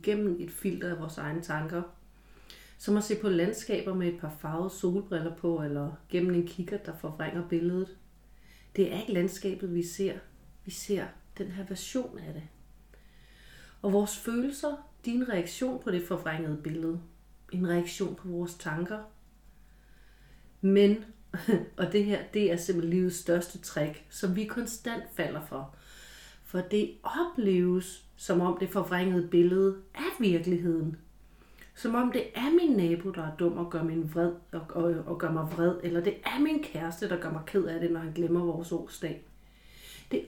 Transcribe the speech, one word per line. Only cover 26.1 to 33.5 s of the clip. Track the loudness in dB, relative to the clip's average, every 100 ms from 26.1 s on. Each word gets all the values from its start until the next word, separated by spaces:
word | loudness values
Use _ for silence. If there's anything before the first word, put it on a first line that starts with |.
| -20 -20 -20
For | -6 -4
det | 0 0 0 -4
opleves, | -4 -2 -2 0 4 6 6 2 0 -10 -18 -8
som | 0 2
om | 4 2
det | -2
forvrængede | -2 0 0 2 2 4
billede | 6 8 6 4 2 -6
er | -6 -4 2
virkeligheden. | 4 4 4 2 2 2 0 -4 -12 -20 -20 -20 -20 -20 -20 -6
Som | -2 2
om | 2
det | 2 -2 -2
er | 4
min | 6 6 6
nabo, | 4 2 -2
der | -4
er | -4 0
dum | 2